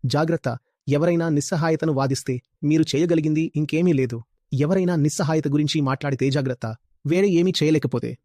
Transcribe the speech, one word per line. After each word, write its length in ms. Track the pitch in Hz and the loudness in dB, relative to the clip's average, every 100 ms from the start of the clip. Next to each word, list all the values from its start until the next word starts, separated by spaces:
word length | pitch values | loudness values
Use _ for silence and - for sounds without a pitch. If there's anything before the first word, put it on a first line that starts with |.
| 127 | -2
జాగ్రత్త, 520 | 143 160 165 127 120 _ _ - | 0 0 -2 -4 -8 _ _ -2
ఎవరైనా 400 | 143 170 170 165 | 0 2 2 2
నిస్సహాయతను 640 | 147 - 170 165 160 156 | 0 0 -2 0 0 0
వాదిస్తే 500 | 135 131 131 - 127 _ _ | 0 -2 -2 -4 -8 _ _
మీరు 320 | 147 160 156 147 | 0 2 2 0
చేయగలిగింది 560 | 170 165 156 151 165 147 | 0 0 0 -2 -2 -2
ఇంకేమీ 360 | 151 156 180 | -2 0 2
లేదు. 300 | 139 127 117 - _ _ | 2 0 -4 -12 _ _
ఎవరైనా 440 | 131 147 190 180 170 | -2 0 2 2 2
నిస్సహాయత 520 | 147 - 151 160 151 | 0 0 0 0 0
గురించి 320 | 147 151 160 | 0 0 0
మాట్లాడితే 500 | 139 135 143 131 135 | -2 -2 -4 0 0
జాగ్రత్త, 460 | 139 131 123 113 113 _ _ 143 | 0 -2 -4 -8 -10 _ _ -2
వేరే 220 | 175 202 | 2 2
ఏమీ 240 | 170 185 175 | 4 2 2
చేయలేకపోతే. 560 | 151 156 123 123 117 123 | 2 2 0 -4 -6 -12